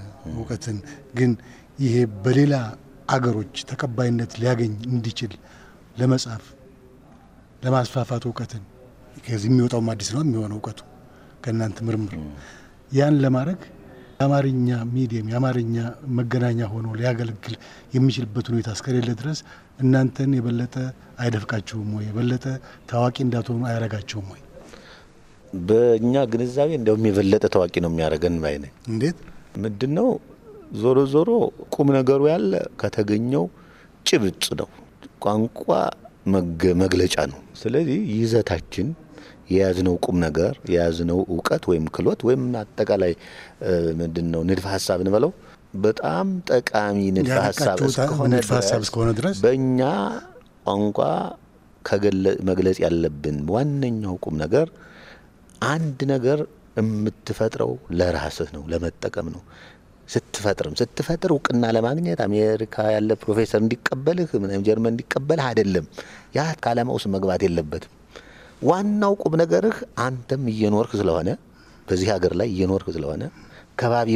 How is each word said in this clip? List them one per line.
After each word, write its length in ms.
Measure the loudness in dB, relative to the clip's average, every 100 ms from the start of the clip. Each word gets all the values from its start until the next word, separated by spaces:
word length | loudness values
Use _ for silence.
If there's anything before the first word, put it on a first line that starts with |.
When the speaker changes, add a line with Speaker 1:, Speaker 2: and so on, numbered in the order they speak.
| -14 -16
Speaker 1:
እም። 120 | -10
Speaker 2:
እውቀትን። 460 | -8 -6 -8 -8 -8 -10 -18 -8 2
ግን 160 | 2 2 -4 -20 -14 -2
ይሄ 140 | 2 2 2 0
በሌላ 360 | 2 4 4 2 -2 -10 -20 -14 -2
አገሮች 460 | 0 2 0 -4 -10 -10
ተቀባይነት 640 | -6 -4 -2 0 0 -4 -2
ሊያገኝ 380 | 0 2 0 -4 -4
እንዲችል 480 | -2 -2 -6 -8 -10 -20 -20 -20 -20 -12 0
ለመጻፍ፣ 480 | 2 2 0 -10 -14 -20 -20 -20 -20 -20 -20 -20 -20 -20 -20 -8
ለማስፋፋት 640 | 0 0 0 -2 -4 -4
እውቀትን 400 | -6 -8 -8 -12 -18 -20 -20 -20 -20 -16
ከዚህ 300 | -8 -2 2
የሚወጣውም 400 | 4 4 0 -2
አዲስ 220 | -4 -6
ነው 120 | -2
የሚሆነው 360 | -2 -2 -4 -8
እውቀቱ 220 | -10 -14 -18 -20 -20 -20 -20 -12
ከእናንተ 380 | -4 -2 -2 -4
ምርምር። 320 | -4 -4 -4
Speaker 1:
እም። 140 | -8 -12 -14 -18 -20 -20 -20 -4
Speaker 2:
ያን 240 | 2 4 4
ለማድረግ 420 | 4 2 0 -6 -10 -20 -20 -20 -12
የአማርኛ 560 | -2 2 2 2 2 0 0 -2
ሚዲየም፣ 400 | -2 -2 -2 -4
የአማርኛ 480 | 0 0 0 0 -2 -4 -8 -4
መገናኛ 500 | -2 0 0 0 0 -4
ሆኖ 220 | -6 -6
ሊያገለግል 640 | -4 -2 -2 -4 -8 -12 -12 -14 -20 -4
የሚችልበት 540 | 2 2 2 -4 -6 -2
ሁኔታ 220 | -2 -4
እስከሌለ 380 | -6 -2 -2 -2 -4
ድረስ 240 | -6 -8 -12 -20 -20 0
እናንተን 520 | 4 4 2 0 0
የበለጠ 420 | 0 0 -2 -4 -6 -8 -10 -16 -6
አይደፍቃችሁም 720 | -2 -2 -2 -6 -6 -8 -6
ወይ? 140 | -6 -4
የበለጠ 400 | -2 -2 -2 -4 -8 -12 -20 -4
ታዋቂ 280 | 0 0 0
እንዳትሆኑ 400 | 0 0 -2 -4
አያረጋችሁም 640 | -2 -2 -4 -6 -8 -10 -12
ወይ? 120 | -14 -20 -20 -20 -20 -20 -20 -20 -20 -20 -20 -12 -4
Speaker 1:
በእኛ 540 | 4 6 6 6 4 2 2
ግንዛቤ 440 | 0 -2 0 0
እንዲያውም 300 | 2 2 4 4
የበለጠ 380 | 4 6 4 4
ታዋቂ 260 | 2 2 0
ነው 100 | 0
የሚያደርገን 480 | 0 0 2 0 0
ባይ 160 | -2 -4
ነኝ። 140 | -8 -14 -8
Speaker 2:
እንዴት? 300 | -2 -2 -4 -12 -20 -14 -6
Speaker 1:
ምንድን 360 | -6 -4 -2
ነው፣ 140 | 0 0 0 -6 -20 -20 -20 -12 0
ዞሮ 240 | 4 4 4
ዞሮ 240 | 4 4 2 0 -4 -6
ቁም 180 | 2 4
ነገሩ 300 | 4 6 4 4
ያለ 260 | 2 2 0 -4 -6
ከተገኘው 640 | -4 0 0 0 0 0 -2 -8 -20 -20 -20 -8 0
ጭብጥ 400 | 2 2 -2 -6 -6
ነው። 140 | -8 -12 -20 -20 -20 -6
ቋንቋ 440 | 0 0 0 -4 -2 0 0 -4 -14 -6 0
መገ-፣ 480 | 2 0 2 2 4
መግለጫ 400 | 2 2 2 2 0
ነው። 120 | -4 -18 -8
ስለዚህ 440 | -2 0 0 0 0
ይዘታችን፣ 760 | 0 2 2 2 -2 -4 -4 -4 -6 -14 -20 -20 -14 0
የያዝነው 500 | 2 4 2 2 0
ቁም 180 | 0 2
ነገር፣ 340 | 2 2 0 0 0
የያዝነው 540 | 2 2 0 0 0
እውቀት 400 | 0 -2 -2 0 2
ወይም 200 | 0 0
ክህሎት 360 | -2 -2 0
ወይም 220 | 2 2 0 -4
አጠቃላይ፣ 580 | -6 -4 0 2 2 -2 -8 -20 -20 -8
እ፣ 120 | -2 0 0
ምንድን 340 | -2 -2 -2 -2
ነው 120 | 0
ንድፈ 220 | 0 0 -2
ሐሳብ 320 | -4 0 0
እንበለው፣ 320 | 2 4 2 -2 -18 -20 -14
በጣም 540 | -2 0 0 -2 -2 -2 -4 0
ጠቃሚ 520 | 0 0 0 0 0 2
ንድፈ 260 | 2 2 2
ሐሳብ 260 | 0 0
Speaker 2:
ያረቃችሁት 300 | 0 2 0
Speaker 1:
እስከሆነ 380 | 0 0 0 2
Speaker 2:
ንድፈ 200 | 2 2
ሐሳብ 200 | 2 2
Speaker 1:
ድረስ 120 | 0
Speaker 2:
እስከሆነ 260 | -2 0 0 0
ድረስ 220 | -2 2
Speaker 1:
በእኛ 400 | 2 4 2 0 0 0 -4 -6 -14 -20 -20 _
ቋንቋ 360 | -2 0 0 0 0 0 -4 -10 -20 -20 -20 -16 -2
ከገለ-፣ 520 | 0 2 2 2 0
መግለጽ 340 | 0 2 2 2
ያለብን 580 | 2 2 0 -2 -4 -4 -2
ዋነኛው 680 | 0 0 -2 -2 -4 -4 -6
ቁም 160 | -6 -4
ነገር 300 | 0 0 0 -6 -20 -20 -20 -20 -20 -20 -20 -6 -2
አንድ 340 | -2 -2 -2 -2
ነገር 320 | 0 2 0 -2 -12 -10 -2
የምትፈጥረው 960 | -2 0 -4 -4 -6 -2 -2 0 -4 -4 -4
ለራስህ 580 | -2 0 0 -4 -6 -8
ነው፣ 120 | -10 -6
ለመጠቀም 600 | -4 -4 -6 -8 -8 -8
ነው። 120 | -10 -16 -20 -20 -20 -20 -20 -4
ስትፈጥርም፣ 640 | -4 -4 -4 0 0 -2 -2
ስትፈጥር 560 | -2 -2 -4 0 2
እውቅና 340 | 2 2 2 2
ለማግኘት 480 | 2 2 0 -2 -2
አሜሪካ 540 | 0 2 2 2 -2 -2 0
ያለ 220 | 2 2 0
ፕሮፌሰር 440 | 0 0 2 2
እንዲቀበልህ፣ 720 | 2 0 -4 -2 0 0 0
ምናምን 300 | -2 -2 0
ጀርመን 280 | 2 2 2
እንዲቀበልህ 540 | -2 -4 -4 0 0 0
አይደለም። 400 | 2 2 0 -2 -12 -18 -20 -6
ያ 140 | -2 -2 -2
ከዓላማ 340 | -2 0 0
ውስጥ 160 | -2 -2
መግባት 340 | 0 0 2
የለበትም። 500 | 2 0 -2 -6 -10 -20 -20 -20 -20 -20 -20 -2
ዋናው 520 | 2 2 2 2 2 2
ቁም 160 | 0 2
ነገርህ 420 | 2 2 2 -2 -8 -4
አንተም 460 | -4 -4 -6 -4 -2
እየኖርክ 440 | 0 2 2 0
ስለሆነ፣ 360 | 0 0 0 0 -4 -10 -20 -20 -12
በዚህ 260 | -4 0 0
ሀገር 240 | 0 0
ላይ 140 | 0 -2
እየኖርክ 380 | 0 0 0 -2
ስለሆነ፣ 320 | -6 -6 -6 -8 -12 -20 -20 -14 -4
ከባቢ 320 | 0 2 2